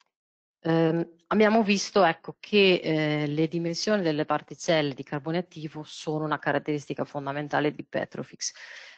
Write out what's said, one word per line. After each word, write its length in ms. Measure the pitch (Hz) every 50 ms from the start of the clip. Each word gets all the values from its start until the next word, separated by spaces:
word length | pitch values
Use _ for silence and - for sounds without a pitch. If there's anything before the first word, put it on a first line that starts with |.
| _ _ _ _ _ _ _ _ _ _ _ _ -
Ehm, 520 | 165 165 165 165 160 165 170 170 - - _ _ -
abbiamo 340 | 190 208 214 208 220 233 214
visto, 400 | 196 202 190 - - - 208 180
ecco, 320 | 165 165 - - - - _
che, 400 | - - 208 208 196 190 180 - -
eh, 420 | 160 160 156 156 151 151 151 151
le 220 | 143 147 156 160 156
dimensioni 560 | 170 170 165 165 170 - - 214 214 202 175
delle 220 | 160 151 147 151
particelle 680 | - 151 147 - - 151 - - - 165 156 147 143 135
di 80 | -
carbone 380 | 135 - 151 147 139 160 160 180
attivo 420 | 175 _ - 160 151 156 - 156
sono 420 | 151 - - - - 160 151 151 156
una 140 | 151 151 143
caratteristica 680 | - 156 139 143 143 156 151 147 - - 147 - 135
fondamentale 680 | - - 147 139 139 139 147 147 143 143 143 147 151 139
di 100 | - -
Petrofix. 680 | _ - - - - - - - - - - - - - - - - - - - - -